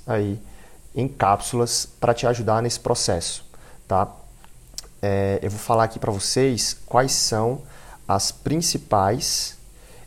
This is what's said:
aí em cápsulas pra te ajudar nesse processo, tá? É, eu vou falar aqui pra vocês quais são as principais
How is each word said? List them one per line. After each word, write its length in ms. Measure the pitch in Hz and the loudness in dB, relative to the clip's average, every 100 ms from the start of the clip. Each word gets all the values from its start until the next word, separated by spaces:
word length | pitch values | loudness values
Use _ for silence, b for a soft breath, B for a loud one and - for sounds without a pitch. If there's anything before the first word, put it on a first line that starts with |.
| - | -2
aí 320 | 107 104 104 B B B B - - | 0 0 -4 B B B B -8 -4
em 120 | 135 | -4
cápsulas 800 | 139 98 101 - 123 120 - - - | 2 2 2 2 0 0 0 -4 0
pra 140 | 113 | 0
te 140 | 117 120 | 2 2
ajudar 340 | 120 107 110 | 2 2 2
nesse 180 | 117 - | 0 -2
processo, 640 | 104 120 - 90 - - - B B B - | 0 0 0 0 -2 -8 -12 B B B 0
tá? 280 | 95 101 - - - - - - - - - | 2 2 -4 -20 -20 -20 -20 -18 -16 -16 -4
É, 380 | 101 98 98 98 | 0 2 2 0
eu 80 | 101 | -2
vou 100 | 104 | -4
falar 260 | - 113 113 | 0 2 2
aqui 120 | - | 0
pra 140 | - | -2
vocês 680 | 98 - - 135 117 - - - | -2 0 2 2 2 -2 -6 0
quais 260 | 120 131 | 2 2
são 520 | - - 110 113 135 B B B B - | 2 0 2 0 -2 B B B B 0
as 240 | 101 - | 0 0
principais 1300 | - 131 156 170 - - 107 95 127 - - - - - B B B | -4 -2 0 0 -4 0 2 4 2 -2 -4 -4 -10 -20 B B B